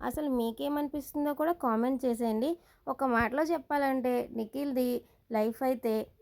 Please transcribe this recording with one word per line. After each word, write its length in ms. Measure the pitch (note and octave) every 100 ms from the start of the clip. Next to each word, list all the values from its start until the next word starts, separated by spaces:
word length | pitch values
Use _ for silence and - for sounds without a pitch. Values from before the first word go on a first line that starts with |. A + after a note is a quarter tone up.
అసలు 280 | A#3+ B3 D4+
మీకేమనిపిస్తుందో 1040 | B3 A3+ A3+ C#4 D4 D4 D4 - D4 D4
కూడా 200 | C#4+ D#4 F4
కామెంట్ 440 | B3+ A3 A#3+ C4+
చేసేయండి. 500 | B3+ A#3 A#3 A3 C#4 E4+ - _ -
ఒక 160 | B3+ C4+
మాటలో 400 | A#3 A#3 C4 D#4+
చెప్పాలంటే 680 | E4 - D4 C#4 C4+ B3 B3 A#3+ A3+
నిఖిల్‌ది 540 | G#3+ C4+ C#4+ B3+ B3 A#3+ - _ -
లైఫ్ 300 | A3+ G#3+ A3+
అయితే 320 | C4 B3+ A3+ A3 G#3+ -